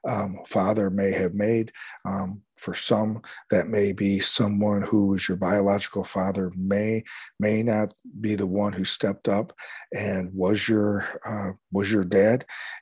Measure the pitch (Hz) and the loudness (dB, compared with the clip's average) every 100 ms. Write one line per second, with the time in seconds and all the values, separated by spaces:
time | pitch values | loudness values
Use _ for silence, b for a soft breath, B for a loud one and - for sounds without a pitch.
0 | - 107 101 92 - 101 95 107 95 98 | -6 -4 -4 -8 -4 0 2 2 0 0
1 | 98 95 92 101 107 117 110 B B B | 0 0 -2 0 2 2 -2 B B B
2 | 95 95 95 104 - - - 87 - - | -6 -4 -6 -8 -16 -12 -8 -4 2 2
3 | 110 113 B B - 90 85 104 101 92 | 2 -4 B B 0 0 2 2 0 2
4 | 101 98 - - 104 101 104 101 95 107 | 0 2 4 4 2 2 2 0 2 4
5 | 98 95 - 92 90 101 101 101 - 101 | 4 2 0 -2 2 2 4 2 0 -6
6 | 92 98 95 98 90 92 95 101 107 110 | -4 -2 -2 -2 -4 -4 0 0 0 -2
7 | B B B - 104 110 117 107 104 - | B B B -2 0 2 2 2 0 -6
8 | 240 104 107 101 95 101 104 95 92 - | -18 -6 -2 0 0 0 0 -2 -2 0
9 | 101 98 - 101 - - B B B 98 | 0 -2 0 0 -2 -10 B B B -6
10 | 104 95 90 95 92 107 113 110 104 101 | -4 -4 -4 -2 2 2 2 2 2 0
11 | B - 110 107 95 98 _ 98 101 110 | B -10 -8 -6 -6 -8 _ -2 2 2
12 | 90 98 107 127 - B B B | 2 4 6 4 -2 B B B